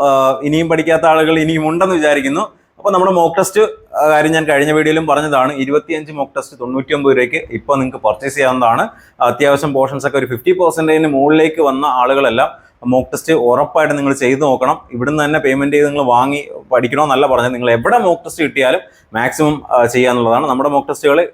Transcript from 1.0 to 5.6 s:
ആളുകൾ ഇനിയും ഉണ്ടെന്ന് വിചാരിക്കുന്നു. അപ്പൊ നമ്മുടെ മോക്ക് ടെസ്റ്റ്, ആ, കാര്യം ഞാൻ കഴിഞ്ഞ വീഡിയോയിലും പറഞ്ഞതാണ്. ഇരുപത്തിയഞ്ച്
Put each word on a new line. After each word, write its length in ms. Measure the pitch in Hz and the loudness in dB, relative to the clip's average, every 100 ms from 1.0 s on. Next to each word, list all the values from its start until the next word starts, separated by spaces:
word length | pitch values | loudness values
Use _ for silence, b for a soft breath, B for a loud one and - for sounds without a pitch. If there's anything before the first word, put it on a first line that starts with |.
| 160 | 4
ആളുകൾ 340 | 160 160 160 | 2 2 2
ഇനിയും 300 | 156 160 156 | 0 -2 -2
ഉണ്ടെന്ന് 260 | 170 190 175 | 0 0 0
വിചാരിക്കുന്നു. 680 | 151 143 135 156 214 - _ _ | 2 0 0 -4 -6 -10 _ _
അപ്പൊ 140 | 202 | -2
നമ്മുടെ 200 | 185 190 | 2 2
മോക്ക് 240 | 180 165 185 | 2 0 0
ടെസ്റ്റ്, 240 | 185 208 214 - - 120 | -2 0 0 -2 -10 -2
ആ, 140 | 151 | 2
കാര്യം 220 | 151 156 | 2 2
ഞാൻ 120 | 160 | 0
കഴിഞ്ഞ 280 | 156 143 143 | 0 0 2
വീഡിയോയിലും 360 | 151 156 156 156 | 2 2 0 0
പറഞ്ഞതാണ്. 460 | 147 151 139 131 | 0 0 0 0
ഇരുപത്തിയഞ്ച് 580 | 143 | -2